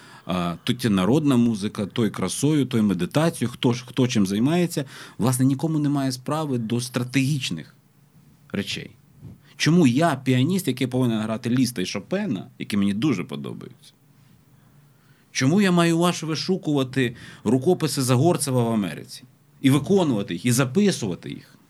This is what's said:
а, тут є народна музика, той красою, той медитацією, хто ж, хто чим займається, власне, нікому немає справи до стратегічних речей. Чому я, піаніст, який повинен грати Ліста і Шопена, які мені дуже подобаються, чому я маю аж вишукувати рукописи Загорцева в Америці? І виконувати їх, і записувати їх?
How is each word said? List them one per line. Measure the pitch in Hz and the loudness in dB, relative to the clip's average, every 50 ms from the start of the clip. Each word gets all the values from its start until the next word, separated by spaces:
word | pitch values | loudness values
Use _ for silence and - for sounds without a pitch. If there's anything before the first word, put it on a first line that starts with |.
| - - - - - | -20 -20 -20 -14 -8
а, | - 90 90 87 85 85 - - | -6 -4 -2 -2 -4 -6 -4 -4
тут | - - - 127 | -4 -4 -2 0
є | 110 | 0
народна | 98 92 90 104 135 165 151 143 127 | 2 2 2 2 2 2 2 2 4
музика, | 120 117 117 110 95 101 104 - 110 101 | 4 4 2 0 -2 -4 -6 -6 -6 -8
той | 90 - 123 110 95 | -4 -2 -2 -2 -2
красою, | - - 92 90 - - 135 147 156 143 127 | -2 -4 -6 -4 -2 -2 0 2 2 2 0
той | 127 123 113 | 0 0 2
медитацією, | 107 101 92 87 90 87 - 147 160 170 160 - 120 113 - | 2 2 2 0 -2 0 0 2 2 2 0 -2 -6 -6 -4
хто | - - 123 120 | 0 0 0 0
ж, | 123 - | 0 -6
хто | - - 139 123 | -4 0 0 0
чим | 123 - 110 98 | 2 2 2 2
займається, | 92 101 107 123 147 170 180 175 170 - 156 131 - - - - - - | 2 2 0 2 2 2 2 0 0 -2 -6 -6 -8 -12 -18 -20 -16 -6
власне, | - 104 131 127 127 131 | 0 0 0 2 4 2
нікому | 135 135 131 170 160 156 151 | 2 2 0 -2 -2 0 0
немає | 147 143 143 139 135 131 | 0 0 0 0 -2 -2
справи | 127 127 - 139 147 160 156 143 127 | -4 -6 -6 -6 -4 -4 -2 -2 -2
до | 120 113 107 117 120 | -4 -2 -2 -2 -4
стратегічних | 120 - - 123 123 123 131 139 131 139 156 131 - - 85 78 69 - _ _ _ _ _ _ _ _ _ - _ _ _ _ _ - | -4 -4 -4 -6 -4 0 0 0 2 2 0 -2 -4 -4 -6 -8 -10 -14 _ _ _ _ _ _ _ _ _ -20 _ _ _ _ _ -8
речей. | - 101 - - - - - - - _ _ _ _ - - - - - _ - - | -6 -6 -6 -6 -8 -10 -10 -14 -18 _ _ _ _ -20 -20 -20 -20 -20 _ -20 -8
Чому | - - 147 170 180 156 | -2 2 4 6 6 6
я, | 120 113 147 170 170 180 | 6 4 4 2 2 0
піаніст, | - - 131 127 127 131 170 196 190 - | 0 0 0 2 2 2 2 0 0 -2
який | 139 127 - 135 | -4 -2 -2 -4
повинен | 123 123 127 127 117 113 107 | -2 0 0 0 0 0 -2
грати | 110 110 110 107 - 117 | -2 -4 -6 -4 -2 -2
Ліста | 120 131 127 127 - 92 | 0 2 0 0 -2 -4
і | 92 | -6
Шопена, | - - 101 - - 180 202 214 165 104 82 60 - - - | -6 -6 -10 -6 -6 -4 -4 -2 -4 -4 -6 -8 -12 -12 -12
які | - - 104 | -8 -4 -2
мені | 101 98 101 98 | 0 0 0 0
дуже | 107 139 156 110 90 78 | 0 0 0 0 0 -4
подобаються, | 73 73 71 67 60 55 50 50 50 - _ - - _ _ _ _ _ _ _ _ _ _ _ _ _ _ _ _ _ - _ _ _ _ _ _ _ _ _ _ | -6 -10 -10 -10 -10 -12 -12 -14 -18 -20 _ -20 -20 _ _ _ _ _ _ _ _ _ _ _ _ _ _ _ _ _ -20 _ _ _ _ _ _ _ _ _ _
чому | - - 131 139 175 214 | -4 0 2 2 4 4
я | 202 185 | 4 4
маю | 175 175 170 170 165 165 | 4 4 4 4 2 2
аж | 175 175 - - 160 | 2 0 0 -2 -4
вишукувати | 156 156 156 - 180 190 185 - 156 147 135 131 127 123 135 123 113 - - - - - - - | -6 -6 -4 -2 -2 -2 -2 0 0 0 0 0 0 0 -2 -2 -2 -4 -8 -16 -20 -20 -6 0
рукописи | 104 127 131 127 185 180 - 160 143 - 143 | 2 2 2 4 2 2 2 0 -2 -2 -2
Загорцева | 127 127 127 120 156 175 170 131 - 139 127 123 117 | 2 2 4 4 4 4 2 2 0 0 0 0 0
в | 117 | 2
Америці? | 113 107 98 82 73 - - - - - - - _ _ _ _ _ _ | 0 0 -2 -2 -6 -10 -12 -16 -18 -20 -20 -20 _ _ _ _ _ _
І | - 127 | 2 2
виконувати | 139 147 147 175 202 196 175 143 117 101 101 - 87 | 4 4 2 2 2 2 2 2 0 -2 -4 -6 -8
їх, | 90 - | -4 0
і | 123 | 0
записувати | 117 131 139 127 131 196 208 190 - - 117 92 80 - - 69 | 2 2 0 2 2 2 2 2 2 0 -4 -6 -6 -8 -10 -12
їх? | - - - - - _ _ | -14 -14 -16 -20 -20 _ _